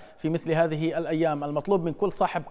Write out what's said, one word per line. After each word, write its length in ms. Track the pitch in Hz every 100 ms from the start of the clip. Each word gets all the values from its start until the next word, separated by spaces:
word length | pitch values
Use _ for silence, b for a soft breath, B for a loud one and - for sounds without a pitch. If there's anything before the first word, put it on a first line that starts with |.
| B B
في 120 | 156
مثل 220 | 165 165
هذه 460 | 160 165 151 160 156
الأيام، 460 | 156 160 160 147
المطلوب 400 | 143 151 - 196
من 100 | 165
كل 180 | - 196
صاحب 320 | - 180 175 147